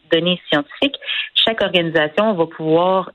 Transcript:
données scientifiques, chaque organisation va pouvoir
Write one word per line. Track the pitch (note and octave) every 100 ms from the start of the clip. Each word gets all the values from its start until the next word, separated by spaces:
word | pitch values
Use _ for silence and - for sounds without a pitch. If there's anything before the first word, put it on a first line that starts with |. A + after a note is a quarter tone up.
| -
données | E3 F3 F3 -
scientifiques, | - D4 - C#4 - - - - -
chaque | - A3+
organisation | G3 F#3 E3 D#3+ D3+ D3+ A3
va | F#3 E3
pouvoir | - D#3+ D#3+ F3+ F#3+ F3+